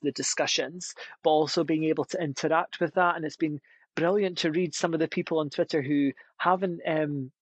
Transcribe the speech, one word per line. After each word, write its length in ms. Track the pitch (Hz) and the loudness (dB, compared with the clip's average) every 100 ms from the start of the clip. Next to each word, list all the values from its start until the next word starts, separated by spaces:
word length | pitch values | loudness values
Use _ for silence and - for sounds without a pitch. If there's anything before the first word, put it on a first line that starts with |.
the 100 | 143 | -4
discussions, 800 | 135 135 - 143 - 131 175 - - - - | -2 -4 -2 0 0 -2 -8 -14 -14 -18 -2
but 80 | 165 | 2
also 320 | 156 147 175 | 4 2 0
being 220 | 156 156 | 2 2
able 200 | 156 151 139 | 2 0 -2
to 140 | - | -2
interact 600 | 156 131 156 160 175 - | -4 -2 2 2 0 -2
with 140 | 170 | -2
that. 220 | 185 175 165 | 2 2 2
And 80 | |
it's 120 | 156 - | -4 -2
been 240 | 160 147 _ _ _ | -4 -4 _ _ _
brilliant 440 | - 170 208 190 175 | -2 2 2 2 0
to 120 | 170 | 0
read 240 | 156 170 | 0 0
some 200 | - 175 | 0 0
of 60 | 160 | 2
the 80 | 160 | 0
people 300 | - - 160 | -2 -2 -2
on 120 | 151 | -2
Twitter 320 | - 165 160 | -2 0 0
who 300 | 135 143 139 - - - | 2 2 2 -2 -16 -2
haven't, 420 | 175 185 190 170 175 | 0 2 0 -4 -2
um, 440 | 156 151 143 131 _ | -2 0 -2 -6 _